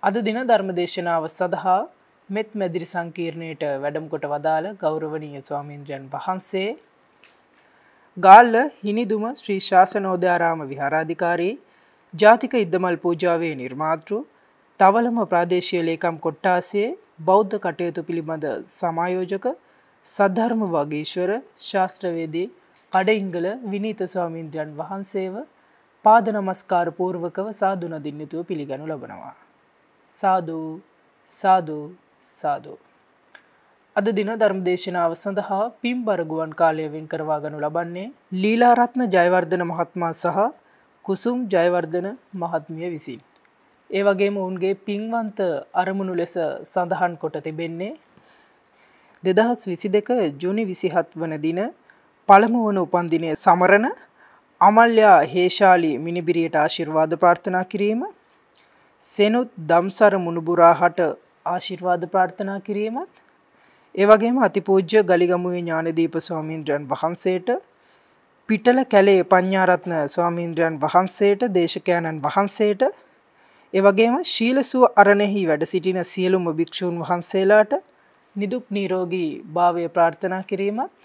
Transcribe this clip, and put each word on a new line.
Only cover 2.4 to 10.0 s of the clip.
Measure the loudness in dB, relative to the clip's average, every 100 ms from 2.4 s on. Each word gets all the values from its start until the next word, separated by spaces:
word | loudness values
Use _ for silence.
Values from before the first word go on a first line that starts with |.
| -8 -6
මැදිරි | -6 -6 -8
සංකීර්ණයට | -8 -10 -8 -8 -8 -12 -8 -6 -4
වැඩම | -6 -6 -8
කොට | -8 -6
වදාළ | -4 -2 -2 -4 -6
ගෞරවනීය | -4 -4 -6 -10 -12 -16 -10
ස්වාමීන්ද්‍රයන් | -10 -10 -16 -14 -14 -12
වහන්සේ, | -10 -8 -8 -6 -6 -6 -8 _ _ _ _ _ _ _ _ _ _ _ _ _ 2
ගාල්ල | 12 12 12 4 0 -4
හිනිදුම | -4 -4 -2 -4 -4 -8
ශ්‍රී | -6 -4 2
ශාසනෝදයාරාම | 4 4 2